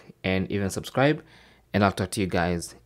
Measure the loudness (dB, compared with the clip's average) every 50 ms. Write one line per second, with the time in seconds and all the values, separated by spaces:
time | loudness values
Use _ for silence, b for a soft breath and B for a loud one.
0 | -20 -20 -14 _ -2 0 0 0 0 -2 -2 -2 -2 -2 -4 -6 -8 -4 0 2
1 | 2 4 2 0 b b b b b b b b b _ 2 2 4 4 2 0
2 | -2 -4 -2 -2 -2 0 0 0 2 2 0 -2 -4 -8 -14 -20 -20